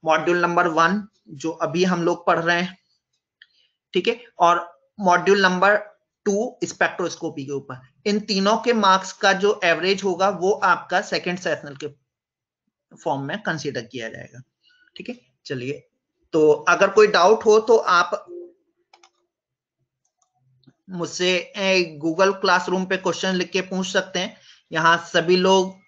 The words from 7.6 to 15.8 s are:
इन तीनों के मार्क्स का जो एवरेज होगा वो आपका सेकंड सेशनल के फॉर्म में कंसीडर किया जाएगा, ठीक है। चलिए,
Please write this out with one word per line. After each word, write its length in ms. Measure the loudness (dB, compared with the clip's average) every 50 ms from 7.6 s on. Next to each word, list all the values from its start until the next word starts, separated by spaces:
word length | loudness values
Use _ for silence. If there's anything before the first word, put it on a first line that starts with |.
| -10 _ -18 -18 _ _ _ _ _
इन 140 | -4 -4 -4
तीनों 380 | -4 -4 -4 -2 0 0 0 0
के 160 | 0 -2 0
मार्क्स 400 | 2 4 4 2 2 0 -6 -12
का 200 | _ 0 0 0
जो 260 | 2 0 0 0 0 0
एवरेज 400 | 0 0 0 0 -2 -2 -2 -2
होगा 260 | -4 -2 0 0 -2
वो 220 | 0 0 0 -2 0 0 2
आपका 380 | 2 2 0 0 -4 -4 -4
सेकंड 380 | -2 -2 -6 -6 -4 -4 -8 -6
सेशनल 360 | -4 -4 -6 -4 -6 -16 -16
के 120 | -14 -14 -14 -14 _ _ _ _ _ _ _ _ _ _ _ _ _ _ _ _ _ _ _ _
फॉर्म 260 | -12 -6 -6 -6 -6
में 200 | -6 -8 -10 -8
कंसीडर 400 | -6 -6 -8 -6 -6 -8 -8 -8
किया 280 | -12 -12 -12 -12 -12 -12
जाएगा, 320 | -14 -14 -20 -20 _ -20 -20 _ _ _ _ _ _ _ _ _ _ -20
ठीक 120 | -16 -16
है। 100 | -16 -16 _ _ _ _ _
चलिए, 420 | -12 -10 -8 -8 -8 -10 -10